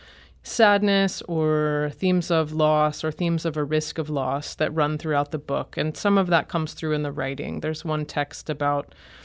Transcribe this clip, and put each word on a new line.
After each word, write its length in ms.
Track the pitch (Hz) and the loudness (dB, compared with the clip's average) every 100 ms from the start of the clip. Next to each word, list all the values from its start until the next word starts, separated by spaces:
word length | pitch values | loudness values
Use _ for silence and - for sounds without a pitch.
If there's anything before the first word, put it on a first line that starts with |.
| - - - - - | -20 -20 -20 -20 -10
sadness 760 | - 214 202 202 196 196 - | 4 6 6 4 4 2 -2
or 680 | - 165 156 151 151 147 147 | -4 0 2 2 2 0 -2
themes 360 | 147 185 180 170 | -2 2 2 2
of 220 | 165 151 | 0 0
loss 500 | 156 156 156 151 147 | 2 4 4 2 0
or 80 | 156 | -6
themes 360 | 147 170 165 170 | -2 0 0 0
of 100 | 151 | -2
a 80 | |
risk 320 | 143 156 151 - | 0 0 -2 -6
of 140 | 151 | -4
loss 440 | 147 131 139 147 - | -2 -2 -2 -6 -4
that 180 | 156 | -2
run 240 | 160 147 151 | 0 0 0
throughout 320 | 160 147 147 | 0 0 0
the 80 | 151 | -4
book. 400 | - 139 139 - | -4 -4 -4 -4
And 180 | 156 151 | -4 0
some 220 | 208 202 | 2 4
of 80 | 180 | 4
that 220 | 170 - | 2 2
comes 260 | 175 156 | -4 -4
through 180 | - 160 | -4 -2
in 100 | 151 | -2
the 100 | 147 | -2
writing. 480 | 143 139 139 131 156 | -4 -6 -4 -6 -4
There's 220 | 151 156 165 | -6 -6 -4
one 180 | 151 | -4
text 460 | 151 - 147 - - | -4 -4 -4 -6 -8
about 440 | 151 143 143 - - - - | -2 0 -2 -4 -16 -20 -20